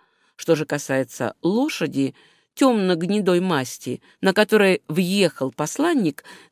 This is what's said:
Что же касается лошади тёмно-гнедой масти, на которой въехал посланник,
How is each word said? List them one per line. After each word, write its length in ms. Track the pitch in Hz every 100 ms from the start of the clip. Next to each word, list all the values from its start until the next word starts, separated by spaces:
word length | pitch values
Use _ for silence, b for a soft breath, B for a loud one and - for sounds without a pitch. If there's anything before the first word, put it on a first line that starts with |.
| _ _ _
Что 220 | - - 156
же 100 | 151
касается 680 | 147 - 135 127 - 117 -
лошади 720 | 165 220 294 - 165 135 135 b b b b
тёмно-гнедой 840 | - 262 226 185 170 175 208 190 175
масти, 640 | 185 147 127 - 131 123 b b
на 140 | 190
которой 480 | 190 202 214 196 180 -
въехал 640 | 156 175 202 170 - 135
посланник, 720 | - 151 - 330 294 170 - B B B